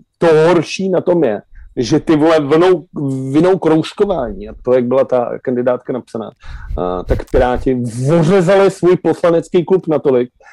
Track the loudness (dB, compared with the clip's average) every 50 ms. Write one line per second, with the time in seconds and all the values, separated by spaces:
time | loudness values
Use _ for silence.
0 | -20 _ _ 0 2 4 4 4 4 4 4 2 0 -2 -6 -6 -4 -2 -2 -2
1 | 0 0 0 2 0 0 -2 -4 -8 _ -20 -20 -20 -12 -8 -6 -2 0 0 0
2 | 0 0 0 2 2 2 2 2 2 2 2 2 4 4 2 0 -2 _ -10 -6
3 | -6 -4 -4 -4 -4 -2 0 2 2 2 2 2 2 0 2 0 0 -2 -2 -2
4 | -2 -2 -2 -4 -6 -8 -8 -12 -14 -16 -16 -8 -2 0 0 2 2 2 0 0
5 | 0 0 0 -2 -2 -4 -6 -8 -6 -6 -4 -2 -2 -2 -2 -4 -4 -8 -10 -10
6 | -10 _ -12 -12 -12 -12 -16 _ -18 -18 -16 -14 -12 -10 -6 -6 -4 -4 -6 -6
7 | -4 -4 -4 -4 -4 -2 -2 0 0 0 0 -2 -2 -2 -2 -2 -4 -6 -6 -4
8 | -2 0 2 2 2 2 2 2 2 2 4 4 4 2 0 0 2 2 2 2
9 | 2 -2 -2 0 0 0 2 0 0 0 -2 -2 0 2 0 0 0 0 -2 0
10 | 2 2 2 2 0 -2 _ _ _ -20